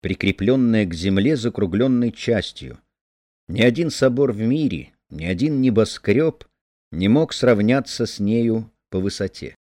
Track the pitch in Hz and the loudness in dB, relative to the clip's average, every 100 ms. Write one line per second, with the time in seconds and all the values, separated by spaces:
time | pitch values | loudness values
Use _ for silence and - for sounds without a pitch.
0 | - 92 98 92 98 131 123 110 98 82 | -6 -2 -2 0 0 2 2 2 0 -2
1 | 92 98 110 147 113 - 101 101 131 123 | 0 2 2 0 -2 -2 -2 0 0 2
2 | 120 - - 110 - - 64 58 _ _ | 0 -4 -2 -2 -2 -12 -18 -20 _ _
3 | _ _ _ _ - 90 120 120 170 - | _ _ _ _ -10 2 2 2 -4 2
4 | 131 123 139 104 110 143 143 73 - _ | 0 2 0 0 -2 0 -2 -4 -10 _
5 | _ 76 82 90 147 143 131 110 107 - | _ -8 -4 -2 0 2 2 2 0 -2
6 | - 107 160 - - _ _ _ _ 78 | 0 2 2 -4 -20 _ _ _ _ -2
7 | 95 127 160 - - 110 104 135 - - | 2 4 2 0 2 4 4 0 -2 -6
8 | 113 - 101 117 117 113 110 _ _ 95 | -6 -2 -2 0 0 -2 -4 _ _ -4
9 | 95 - 98 - 71 - | -4 -4 -8 -8 -16 -16